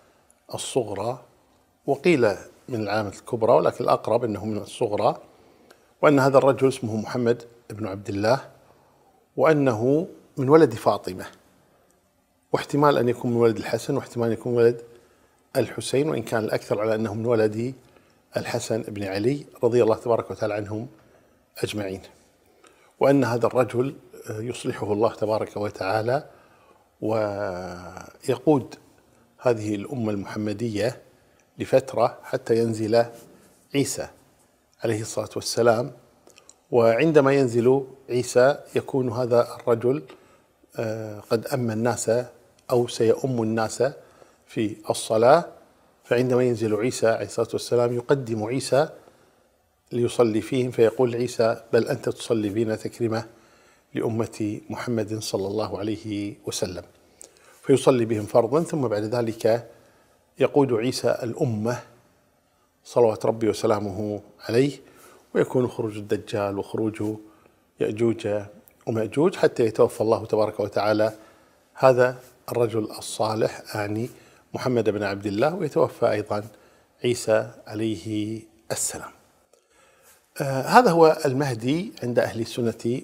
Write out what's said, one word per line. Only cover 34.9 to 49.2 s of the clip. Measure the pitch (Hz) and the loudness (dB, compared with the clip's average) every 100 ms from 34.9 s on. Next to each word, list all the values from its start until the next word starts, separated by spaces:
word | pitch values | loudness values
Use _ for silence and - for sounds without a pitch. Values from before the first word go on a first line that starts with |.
| 107 | -4
الصلاة | 110 - 107 107 | -4 -8 -8 -8
والسلام. | - - 117 110 139 - _ _ _ - _ - - | -6 2 4 4 0 -10 _ _ _ -20 _ -20 0
وعندما | 123 113 113 165 151 135 | 4 4 4 6 6 6
ينزل | 139 127 117 120 139 131 - - | 4 2 2 4 2 0 -14 -6
عيسى | 123 117 123 131 147 - 117 | -4 2 4 4 2 -4 -6
يكون | - 135 127 | -4 -2 -2
هذا | 113 120 120 120 - | -2 2 2 2 -2
الرجل، | - 117 120 151 - - _ _ _ _ _ 131 | 0 2 2 -2 -4 -20 _ _ _ _ _ -8
آه، | 110 110 110 104 | -6 -6 -10 -10
قد | - 113 - | -4 -4 -2
أم | 135 117 | -2 -2
الناس | 110 120 110 - 120 123 - _ _ - | 0 0 0 0 0 -2 -12 _ _ -2
أو | 123 120 | 0 0
سيؤم | - 113 - 131 120 | 2 2 2 0 -2
الناس | 110 113 110 - 131 - - - - _ _ | 0 0 -2 0 -2 -2 -20 -20 -20 _ _
في | 117 107 - - | -4 -4 -4 -6
الصلاة، | - - 110 120 165 - - _ _ _ _ | -4 0 4 6 6 4 -14 _ _ _ _
فعندما | - 120 127 123 | -2 0 2 2
ينزل | 127 110 113 104 | 2 0 0 0
عيسى | 123 - 113 | -2 0 0
عليه | 113 104 | 0 -4
الصلاة | - 113 | -4 -4
والسلام | 104 - 120 120 | -4 0 2 2
يقدم | 120 - 143 117 113 | 0 0 0 -2 -6
عيسى | 110 131 - 131 - - - _ | -4 -4 0 2 0 -4 -20 _